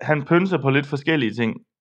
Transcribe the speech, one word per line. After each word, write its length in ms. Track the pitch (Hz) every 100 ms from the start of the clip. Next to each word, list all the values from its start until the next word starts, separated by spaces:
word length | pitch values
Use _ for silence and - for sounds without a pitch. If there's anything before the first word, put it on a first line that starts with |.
han 220 | 123 151
pønser 340 | 143 170 190 165
på 120 | 135
lidt 160 | 139 143
forskellige 480 | 143 160 160 110
ting. 220 | 113 113 - - _